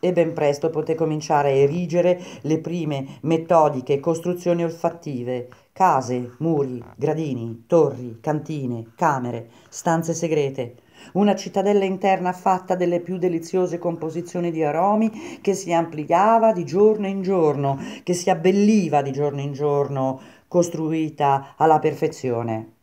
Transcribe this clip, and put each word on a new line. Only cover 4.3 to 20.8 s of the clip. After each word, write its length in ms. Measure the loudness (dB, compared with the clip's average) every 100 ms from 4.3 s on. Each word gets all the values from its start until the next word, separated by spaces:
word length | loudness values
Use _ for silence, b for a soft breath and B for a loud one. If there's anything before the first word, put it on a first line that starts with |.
| -4 -2 0
olfattive, 840 | -2 -2 -4 -4 -10 -8 -6 -6 -8 B B
case, 640 | 0 2 2 0 -4 -6 -4
muri, 440 | 0 0 0 -6 -14 -6
gradini, 680 | -4 -2 -4 -4 -6 -10 _
torri, 500 | 4 4 0 -12 -8
cantine, 760 | -4 -4 -4 -6 -6 -8 -10 -2
camere, 540 | 0 0 -4 -8 -12 B B
stanze 460 | -6 -2 0 -2
segrete. 640 | -4 -2 0 0 -4 -8 -10 B B B
Una 220 | 0 2
cittadella 500 | 2 -2 -2 2 2
interna 480 | 0 0 2 2 0
fatta 440 | -2 0 0 0 -2
delle 240 | 0 -2
più 180 | -4 -4
deliziose 600 | -2 -2 -4 -2 -2 -2
composizioni 720 | -4 -4 -6 -8 -6 -4 -4
di 140 | 0
aromi 760 | 0 2 2 2 0 -4 -14 -6
che 100 | -2
si 180 | -2 0
ampliava 800 | 0 0 -6 0 4 4 6 4
di 120 | 2
giorno 420 | -2 4 4 4 -2
in 140 | -4
giorno, 580 | 0 2 2 2 0 -2 B B
che 120 | -4
si 160 | -2 2
abbelliva 720 | 2 4 4 6 4 4 0
di 100 | 0
giorno 300 | -2 -2 -2
in 100 | -6
giorno, 680 | -2 0 0 0 0 -2 -4 B B B
costruita 1080 | 2 2 0